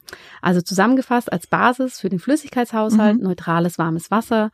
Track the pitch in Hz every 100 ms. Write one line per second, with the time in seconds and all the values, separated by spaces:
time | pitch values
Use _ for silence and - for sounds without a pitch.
0 | - - - - - 180 175 185 202 262
1 | - 240 - 175 - 165 214 247 262 -
2 | 190 180 - 302 - - 240 226 220 220
3 | 208 220 190 180 175 170 175 - 165 165
4 | - 208 226 226 214